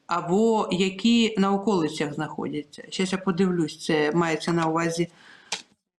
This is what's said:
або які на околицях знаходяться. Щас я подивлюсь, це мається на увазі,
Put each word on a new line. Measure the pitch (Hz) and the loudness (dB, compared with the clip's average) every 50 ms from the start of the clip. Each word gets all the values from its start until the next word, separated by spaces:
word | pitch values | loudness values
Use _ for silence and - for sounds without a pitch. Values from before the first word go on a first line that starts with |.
| _ - | _ -6
або | 170 175 170 160 175 202 220 226 226 214 196 214 | -6 -4 -2 0 2 4 4 4 4 2 0 0
які | 196 175 196 190 190 190 - 233 233 233 226 208 - 190 | 0 0 0 0 -2 0 2 2 4 4 4 2 2 2
на | 196 196 202 | 2 2 2
околицях | 196 196 226 202 180 156 151 - - 156 147 147 | 2 2 2 2 2 2 0 -2 -4 -4 -6 -4
знаходяться. | 151 156 143 - - - - 143 151 147 - - - - - | -6 -8 -8 -8 -8 -8 -6 -6 -8 -10 -10 -16 -20 -18 -14
Щас | - - 190 185 | -4 -4 -2 -2
я | 196 190 | -2 -2
подивлюсь, | 190 196 185 165 196 185 180 175 160 147 - - - | -2 -2 0 2 2 2 2 0 0 -2 -4 -8 -4
це | - 170 151 151 151 | 0 0 2 2 2
мається | 151 170 170 165 160 151 - - 170 | 2 2 2 2 0 -2 -2 -2 0
на | 170 165 | 0 0
увазі, | 160 160 165 170 170 165 170 170 - - _ - - - - - - - - - _ _ _ _ _ _ _ | 0 0 0 0 -2 0 -2 -4 -4 -4 _ -20 -20 -20 -20 -14 -12 -12 -12 -12 _ _ _ _ _ _ _